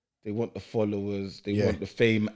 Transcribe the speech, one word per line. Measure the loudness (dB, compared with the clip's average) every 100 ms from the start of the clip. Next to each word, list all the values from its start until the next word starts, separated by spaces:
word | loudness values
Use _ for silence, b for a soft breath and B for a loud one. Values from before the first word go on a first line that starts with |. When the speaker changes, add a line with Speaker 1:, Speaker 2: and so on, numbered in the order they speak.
| _ _ -8
Speaker 1:
they |
want | -4 -4 -6
the |
followers, | -6 -2 0 0 -4 -6 -8 -8 -2
they |
Speaker 2:
Yeah. | 2 2
Speaker 1:
want | 0
the | -6
fame | 2 4 4 0